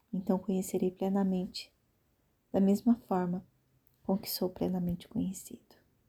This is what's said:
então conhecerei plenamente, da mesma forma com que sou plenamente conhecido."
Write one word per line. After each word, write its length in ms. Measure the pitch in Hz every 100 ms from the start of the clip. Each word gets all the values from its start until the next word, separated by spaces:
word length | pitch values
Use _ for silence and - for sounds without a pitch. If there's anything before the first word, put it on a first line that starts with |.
| _
então 260 | 180 - 185
conhecerei 540 | - 190 190 185 185
plenamente, 800 | 185 190 196 190 185 185 - - _ _ _ _ _ _ _ _
da 80 | 190
mesma 360 | 196 202 233 233 -
forma 380 | 185 180 185 - _ _ _ _ _
com 140 | - 190
que 140 | -
sou 180 | - 180
plenamente 560 | 185 180 185 175 175 -
conhecido." 680 | - 180 190 - - _ - _ _